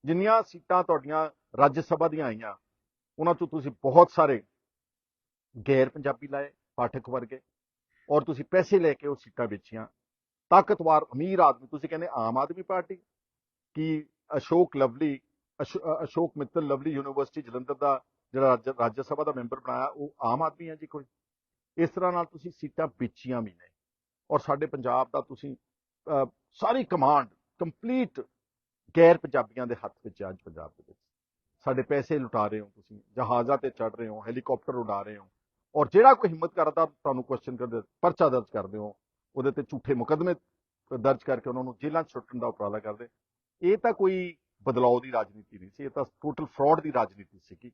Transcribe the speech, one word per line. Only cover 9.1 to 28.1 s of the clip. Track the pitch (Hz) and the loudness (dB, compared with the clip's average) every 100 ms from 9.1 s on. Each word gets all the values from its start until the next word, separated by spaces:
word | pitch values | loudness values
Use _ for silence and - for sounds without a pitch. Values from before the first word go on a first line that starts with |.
| 139 | -8
ਸੀਟਾਂ | - - 117 | -10 -6 -6
ਵੇਚੀਆਂ। | 101 _ 110 110 _ _ _ _ _ _ | -6 _ -16 -16 _ _ _ _ _ _
ਤਾਕਤਵਰ | 180 196 208 160 156 | 6 6 0 4 2
ਅਮੀਰ | - 127 175 190 | 2 -6 -2 4
ਆਦਮੀ, | 156 135 131 | 4 4 -8
ਤੁਸੀਂ | 147 151 | -12 -8
ਕਹਿੰਦੇ | 160 170 | -8 -6
ਆਮ | 135 113 127 | -4 -2 -2
ਆਦਮੀ | 147 170 | -4 -6
ਪਾਰਟੀ, | 180 185 - 190 _ _ _ _ _ _ _ | -6 -6 -6 -14 _ _ _ _ _ _ _
ਕੀ | - 156 156 151 _ _ 147 | -6 -4 -4 -6 _ _ -8
ਅਸ਼ੋਕ | - 165 175 139 | 0 2 2 2
ਲਵਲੀ, | 135 123 156 139 _ _ _ _ | 0 0 -4 -4 _ _ _ _
ਅਸ਼ੋ-, | 143 - | -10 -8
ਅ, | 165 143 | -6 -6
ਅਸ਼ੋਕ | 160 - 165 147 | -4 -4 -4 -6
ਮਿੱਤਲ | 135 170 147 | -6 -4 -2
ਲਵਲੀ | 135 147 | -2 -2
ਯੂਨੀਵਰਸਿਟੀ | 143 139 139 139 156 123 | -6 -4 -4 -4 -8 -10
ਜਲੰਧਰ | 123 127 | -12 -8
ਦਾ | 139 147 139 _ _ _ | -2 0 -2 _ _ _
ਜਿਹੜਾ | 131 135 | 2 2
ਰਾਜ, | 123 131 | 2 0
ਰਾਜ | 131 117 110 | -2 -2 -2
ਸਭਾ | 135 147 | -8 -4
ਦਾ | 151 | -4
ਮੈਂਬਰ | 131 120 131 | -4 -8 -10
ਬਣਾਇਆ, | 127 123 139 | -6 -6 -6
ਉਹ | 147 147 _ | -8 -14 _
ਆਮ | 120 127 | -4 -2
ਆਦਮੀ | 160 156 165 | -2 -6 -16
ਹੈ | 156 | -16
ਜੀ | 156 | -16
ਕੋਈ? | 147 135 _ _ _ _ _ _ - | -16 -18 _ _ _ _ _ _ -2
ਇਸ | 170 | -2
ਤਰ੍ਹਾਂ | - 180 | 0 -2
ਨਾਲ | 175 170 | -2 -6
ਤੁਸੀਂ | 160 160 | -10 -18
ਸੀਟਾਂ | - 147 - 156 _ | -14 -12 -6 -6 _
ਵੇਚੀਆਂ | 120 _ 127 123 | -8 _ -8 -6
ਵੀ | 110 | -6
ਨੇ | 85 _ _ _ _ _ _ _ | -12 _ _ _ _ _ _ _
ਔਰ | 151 | -4
ਸਾਡੇ | - 143 151 | -2 -2 -2
ਪੰਜਾਬ | 143 123 127 127 | -4 0 0 0
ਦਾ | 139 | -4
ਤੁਸੀਂ, | - 131 143 131 _ _ _ _ - | -8 -14 -16 -16 _ _ _ _ -4
ਅ, | 143 131 _ _ | -2 -2 _ _
ਸਾਰੀ | _ - 247 | _ -2 0
ਕਮਾਂਡ | 233 180 135 147 120 _ _ _ | 0 2 4 4 0 _ _ _
ਕੰਪਲੀਟ | 170 - 226 254 240 | -8 -8 -4 -2 -2